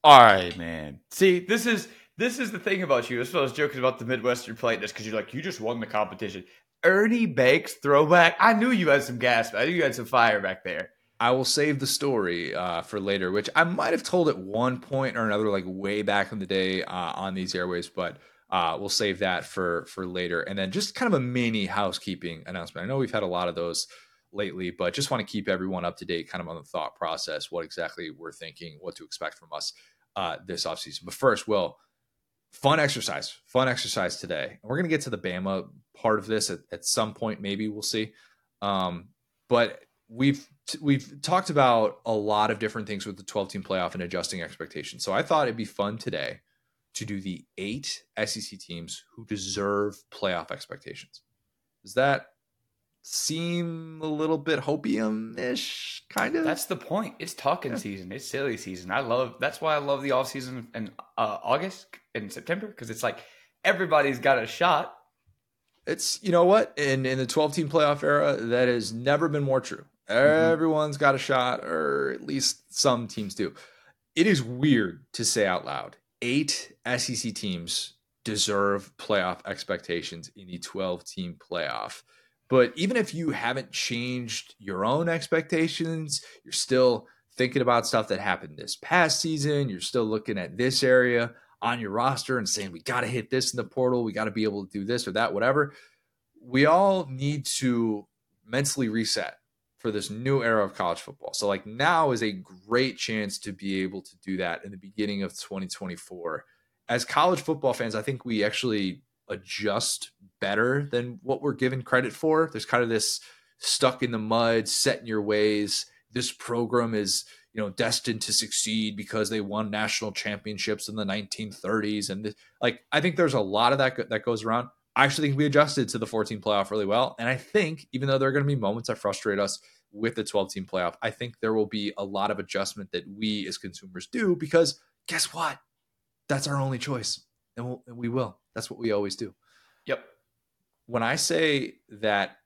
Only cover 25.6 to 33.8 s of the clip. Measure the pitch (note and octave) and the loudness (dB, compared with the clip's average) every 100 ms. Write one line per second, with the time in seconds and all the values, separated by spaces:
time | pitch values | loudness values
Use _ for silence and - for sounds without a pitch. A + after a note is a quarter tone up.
25.6 | F#2 F#2 F2 F2 F2 E2+ D#2+ F2+ E2+ E2 | -2 -4 -4 -6 -6 -6 -6 -10 -10 -12
26.6 | C#2+ F2 D2 - E2 D#2 - D2+ - F2 | -8 -6 -6 -4 -6 -4 -6 -8 -6 -8
27.6 | D#2+ - E2 - E2 D2 E2 D2 E2 - | -8 -8 -8 -8 -14 -12 -16 -16 -16 -16
28.6 | E2+ D2+ F2 E2 D#2 - D#2 - E2 D2+ | -18 -14 -12 -12 -12 -8 -8 -10 -12 -10
29.6 | - - _ _ _ - F2 D#2 F2 E2+ | -10 -12 _ _ _ -6 -4 -6 -8 -6
30.6 | F2 D#2+ - - F2 - C3+ G#2 - G#2 | -6 -6 -10 -14 -14 0 2 2 0 0
31.6 | E2+ - _ _ _ _ _ _ _ - | 0 -6 _ _ _ _ _ _ _ -2
32.6 | C#3 D#3 D3 B2+ - C#2+ - - _ B2+ | 2 4 2 0 -4 -6 -8 -14 _ 0
33.6 | C3 A#2+ | 2 0